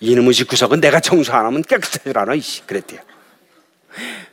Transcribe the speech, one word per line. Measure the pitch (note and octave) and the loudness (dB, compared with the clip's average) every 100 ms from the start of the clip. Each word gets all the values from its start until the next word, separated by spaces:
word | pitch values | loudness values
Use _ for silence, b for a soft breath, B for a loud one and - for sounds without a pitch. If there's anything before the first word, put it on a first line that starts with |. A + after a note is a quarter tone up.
이놈의 | A2 B2 B2 | 0 4 4
집구석은 | A#2+ B2 B2 A#2+ D#3 | 2 0 0 2 2
내가 | D#3 D#3 | 4 2
청소 | - F3 B2+ | 2 2 2
안 | B2 A2 | 0 0
하면 | C#3 | -2
깨끗하질 | - B3+ - - C3+ A#2 | -2 -2 -2 -8 -4 -4
않아, | G2+ D3 | -2 -4
이씨." | - - - | -6 -12 -8
그랬대요. | G2 - - - _ _ _ _ _ _ _ _ B A#3+ G2+ B | -10 -10 -18 -20 _ _ _ _ _ _ _ _ B -14 -16 B